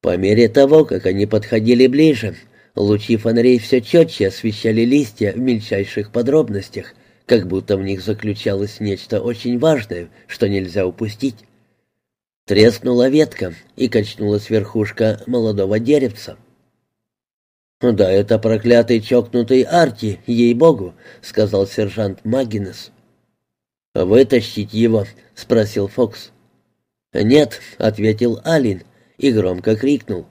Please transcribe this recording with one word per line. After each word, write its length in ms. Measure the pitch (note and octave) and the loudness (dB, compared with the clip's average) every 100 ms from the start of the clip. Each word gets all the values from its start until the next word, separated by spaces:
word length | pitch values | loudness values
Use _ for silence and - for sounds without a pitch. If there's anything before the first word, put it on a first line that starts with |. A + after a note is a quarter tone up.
По 140 | - F2+ | -2 -2
мере 320 | F#2+ A2 A#2 | 2 4 4
того, 380 | A#2+ C#3 D#3 D3+ | 4 6 6 4
как 220 | F#2 F#2 | 0 -2
они 180 | G2 G2+ | -2 0
подходили 640 | G#2+ - A2+ A2 A#2+ C3 | -2 0 -2 2 4 4
ближе, 480 | C3+ D#3+ C3 G#2+ E2+ - _ _ - | 4 2 2 -4 -10 -20 _ _ -4
лучи 420 | G2+ G#2 G#2 A2+ | 0 0 0 -2
фонарей 400 | A2+ A#2 A#2+ B2 | 0 2 4 4
все 220 | A2 B2+ | 2 -2
четче 480 | A#2+ E3+ E3 - G2 | 2 2 2 0 -4
освещали 540 | - A2+ G#2+ A2+ A2 | -2 -6 -4 -2 0
листья 520 | A#2+ C#3 B2 - G#2 | 2 2 0 -4 -4
в 60 | G#2 | -2
мельчайших 720 | B2+ A#2 G#2+ G2+ G2 - G#2 | -2 -2 -2 -6 -4 -6 -6
подробностях — 840 | A#2+ A#2+ D3 B2 G#2 F#2+ - F2+ _ _ _ - | -4 0 0 0 -6 -10 -14 -16 _ _ _ 0
как 200 | A#2+ F2+ | 0 0
будто 300 | F#2+ - G2+ | -6 -2 -2
в 60 | |
них 180 | G2 G2 | -2 -6
заключалось 800 | F#2 G#2 G#2+ G#2 - G2 G#2 - | -6 -6 -6 -6 -4 -4 -6 -6
нечто 420 | G#2+ G2 - G#2+ | -6 -6 -4 -4
очень 380 | A#2+ A2+ B2 B2 | -4 -6 -4 0
важное, 500 | D3+ D3+ G#2 F2 F2 _ _ | 2 0 -2 -12 -12 _ _
что 200 | - G#2 | -4 -2
нельзя 400 | G2 F#2 F#2 F#2 | -2 -4 -4 -4
упустить. 480 | F2 A2 G#2 C3+ A2+ _ _ _ _ _ _ _ _ _ _ - | -4 -8 -6 -8 -8 _ _ _ _ _ _ _ _ _ _ -2
Треснула 640 | G2+ A2 A2 B2+ B2 B2+ | 4 4 4 -2 2 2
ветка, 440 | D3 D#3 - F#2 E2 _ - | 2 0 -2 -10 -10 _ -4
и 140 | B2+ | -2
качнулась 600 | A2+ G#2 - G#2 G#2 - | 0 -4 -4 -2 -2 -2
верхушка 720 | A2 G#2 A2+ G#2 - A2 G#2+ - | -4 -2 -4 -4 -2 -2 -2 -4
молодого 520 | B2 A2 G2+ G2 G#2+ | -2 -2 -2 -2 -2
деревца. 580 | A#2 D3 C3 G2+ - - _ _ _ _ _ _ _ _ _ _ _ _ _ _ | 2 0 0 -6 -18 -20 _ _ _ _ _ _ _ _ _ _ _ _ _ _
«Да 280 | B2 G#2 F#2+ | -2 2 2
это 300 | F#2+ G2+ A2 | 2 2 0
проклятый 640 | A2 A2 A#2 A#2+ A#2 A#2 | 0 -2 4 4 4 0
чокнутый 640 | G#2+ B2 A#2+ B2+ A2+ C3 | 0 -2 0 -4 2 2
Арти, 580 | B2 F3 D#3 A2 A2 G2 - | 2 2 0 0 -8 -8 -4
ей-богу», — 680 | A#2+ A#2+ A#2 E3 C3 F#2 - - - | 2 2 4 4 2 -6 -14 -20 -20
сказал 460 | - - G#2+ G2+ G2 | -10 -2 0 0 -2
сержант 560 | - G#2 F#2+ G2+ F#2+ | -2 -6 -4 -6 -6
Магинес. 680 | G#2+ B2 B2 G#2+ G2 - - _ _ _ _ _ _ _ _ _ _ | -4 -4 -2 -6 -8 -12 -20 _ _ _ _ _ _ _ _ _ _
«Вытащить 800 | - F2+ A2 C3+ C3 G#2 - G2+ | -4 2 4 4 2 -2 -8 -8
его?» — 320 | G#2+ A2+ A2 G2+ - _ - | 0 2 2 -2 -12 _ -20
спросил 540 | - A#2 G#2 - G2 | -2 0 0 -2 -4
Фокс. 420 | - A#2 - - _ _ _ _ _ _ _ _ | -2 -4 -4 -20 _ _ _ _ _ _ _ _
«Нет», — 460 | - G#2+ C#3+ D3 - - - | -4 4 4 4 -4 -20 -4
ответил 600 | A2 G#2+ G#2+ G#2+ A#2+ - - | -4 0 -2 0 -2 -2 -2
Алин 380 | E3 B2 F#2+ - _ _ _ | 0 0 -4 -10 _ _ _
и 140 | C#3 | 0
громко 440 | A2 F#2 F2+ G#2 A2 | 0 0 -2 -2 0
крикнул. 500 | C3+ C#3+ - F#2+ D#2+ | 0 -2 -4 -12 -12